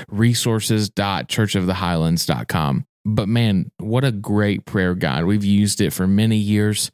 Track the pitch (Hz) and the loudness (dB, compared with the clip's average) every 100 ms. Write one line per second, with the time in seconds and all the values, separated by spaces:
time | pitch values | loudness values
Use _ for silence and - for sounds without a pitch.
0 | - 101 117 117 120 110 - 107 104 - | -8 0 2 2 0 -2 0 0 0 -2
1 | 101 92 64 - 107 101 90 92 87 85 | -2 -2 -4 -2 0 0 0 0 0 0
2 | 82 82 - 65 57 85 73 65 - _ | 2 0 0 -4 -2 -2 0 -2 -4 _
3 | 104 107 101 117 113 95 - - 110 120 | -2 -2 0 2 2 0 -2 -8 -4 0
4 | 135 107 101 104 104 101 - 101 92 90 | 0 -2 -2 0 0 -2 -2 -2 0 0
5 | 82 67 85 107 101 101 104 - 95 - | -2 0 0 0 2 2 2 0 -2 0
6 | 92 98 113 107 104 104 104 104 - | 2 2 2 2 2 2 2 0 -6